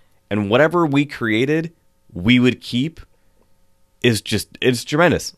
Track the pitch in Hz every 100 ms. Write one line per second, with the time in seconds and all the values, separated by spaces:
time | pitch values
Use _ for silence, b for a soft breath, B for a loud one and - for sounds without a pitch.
0 | _ _ _ 104 101 123 160 175 165 139
1 | 143 - 117 110 131 156 165 - _ _
2 | _ 87 95 123 123 113 - 120 156 -
3 | - _ _ _ _ _ _ _ _ _
4 | 123 107 - 104 - - 127 120 - 147
5 | 175 110 -